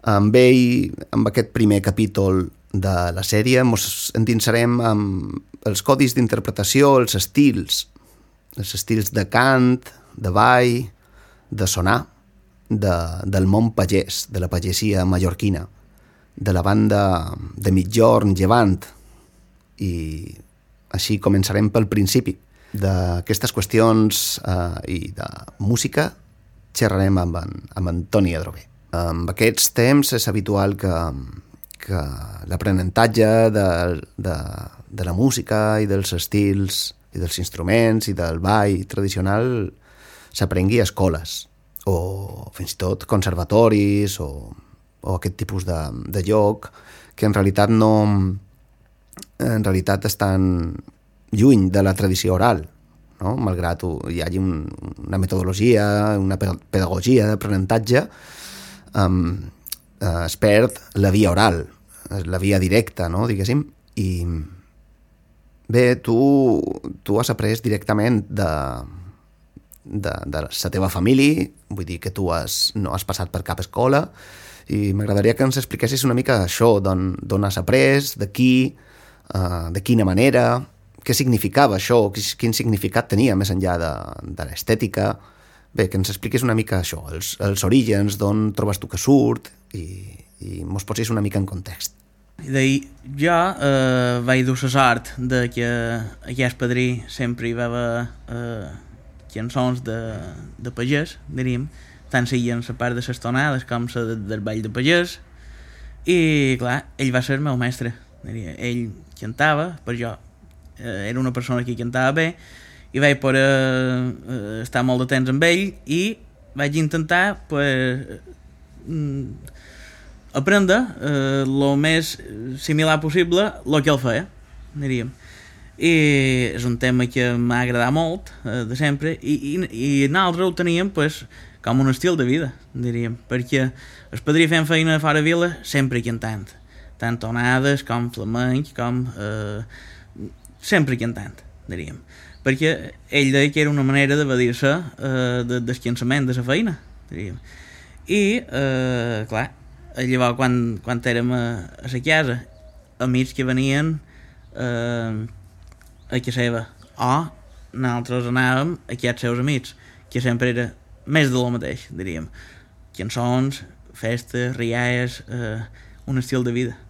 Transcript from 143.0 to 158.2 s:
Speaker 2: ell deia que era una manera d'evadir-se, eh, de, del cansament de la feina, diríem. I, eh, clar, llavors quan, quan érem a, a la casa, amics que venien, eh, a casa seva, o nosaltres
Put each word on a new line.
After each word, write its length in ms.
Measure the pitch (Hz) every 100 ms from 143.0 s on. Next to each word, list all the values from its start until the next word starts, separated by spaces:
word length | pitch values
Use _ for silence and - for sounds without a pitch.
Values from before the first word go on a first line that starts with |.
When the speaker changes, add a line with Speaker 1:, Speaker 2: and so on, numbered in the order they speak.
| -
Speaker 2:
ell 240 | 143 135 139
deia 160 | 147
que 100 | 147
era 80 | 147
una 140 | 147
manera 320 | 135 139 139 147
d'evadir-se, 600 | 143 127 123 120 139 156 170 -
eh, 460 | 135 131 127 123
de, 160 | 120 123
del 200 | 117 123
cansament 480 | 117 123 123 139 131
de 80 | 127
la 40 |
feina, 360 | 123 147 226 156 - - -
diríem. 240 | - 98 87 - - - - - - -
I, 380 | 202 202 233 240
eh, 800 | 123 139 131 127 123 117 110 110
clar, 220 | 110 131 - - - -
llavors 460 | - 127 127 123 120
quan, 160 | 127 123 117 107
quan 200 | - 120 123
érem 240 | 120 120 123
a, 80 | 117 113 85 -
a 60 | 131
la 80 | 123
casa, 380 | 131 156 143 123 120 - - - - _
amics 380 | 127 127 127 -
que 100 | 127
venien, 540 | 127 135 139 156 160 - - - - - -
eh, 720 | 123 120 120 120 113 107 110 - - - - - - - -
a 100 | 123
casa 140 | 127
seva, 320 | 123 120 117 113 - - -
o 160 | 123 139 165 - - - -
nosaltres 520 | 120 127 120 120 123